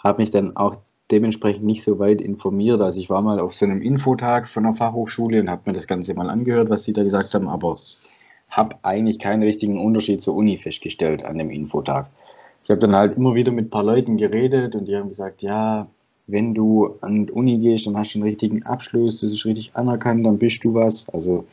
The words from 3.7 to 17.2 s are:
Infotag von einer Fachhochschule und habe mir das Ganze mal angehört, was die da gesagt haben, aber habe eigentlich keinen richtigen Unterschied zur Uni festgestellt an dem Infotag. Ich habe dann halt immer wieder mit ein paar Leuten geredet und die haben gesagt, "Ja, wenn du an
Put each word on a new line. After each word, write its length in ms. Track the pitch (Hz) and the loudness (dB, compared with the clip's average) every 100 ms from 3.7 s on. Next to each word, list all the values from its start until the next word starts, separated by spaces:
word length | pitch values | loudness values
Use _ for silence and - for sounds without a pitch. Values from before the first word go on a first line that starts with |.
| 98 | 0
Infotag 640 | 123 139 135 123 123 120 120 | 0 0 2 0 2 0 -2
von 160 | 110 | -2
einer 100 | 110 | 0
Fachhochschule 640 | 113 117 117 110 - 117 110 | 0 -2 -2 -6 -2 0 2
und 100 | 90 | 0
habe 120 | 87 104 | -4 -4
mir 60 | |
das 140 | 92 - | -6 -4
Ganze 280 | 90 90 | -6 -4
mal 160 | 90 90 | -4 -2
angehört, 400 | 113 123 117 110 | -2 0 2 2
was 140 | 104 | 0
die 80 | - | -2
da 100 | 107 | 0
gesagt 320 | 101 98 - | 2 0 0
haben, 140 | 101 87 | -2 -2
aber 280 | 78 85 80 - - - _ _ _ _ | -4 -4 -6 -12 -20 -20 _ _ _ _
habe 280 | - 110 - | -2 -2 -2
eigentlich 360 | 95 101 113 - | -4 0 0 0
keinen 240 | 101 107 | -2 2
richtigen 380 | 107 107 104 98 | 2 2 -2 0
Unterschied 420 | 110 110 104 98 | 2 2 0 -2
zur 120 | - | -2
Uni 240 | 85 107 90 | 2 2 0
festgestellt 640 | - - - - 80 73 | -6 -10 -10 -2 -2 -2
an 140 | 71 80 | -4 -6
dem 120 | 80 | -6
Infotag. 580 | 73 - - 139 139 139 _ - - - _ | -6 -6 -4 -2 -4 -6 _ -20 -20 -20 _
Ich 80 | - | -2
habe 100 | 104 | 2
dann 140 | 110 | 4
halt 220 | 98 104 127 | 6 4 4
immer 180 | 127 | 2
wieder 180 | 117 123 | 4 2
mit 140 | 117 110 | 0 -2
ein 40 | |
paar 120 | 107 | -2
Leuten 320 | 104 123 117 107 | 2 2 2 0
geredet 580 | 104 110 127 131 117 | 0 0 2 0 -2
und 120 | 107 95 | -6 -4
die 100 | 101 | -6
haben 120 | 101 | -6
gesagt, 340 | 101 95 - | -8 -10 -8
"Ja, 440 | 101 107 110 107 104 _ _ _ - | -6 -2 -2 -2 -6 _ _ _ -4
wenn 280 | 101 117 | -2 0
du 400 | 110 110 107 101 - | 2 4 4 2 -2
an 240 | 104 107 | -2 -2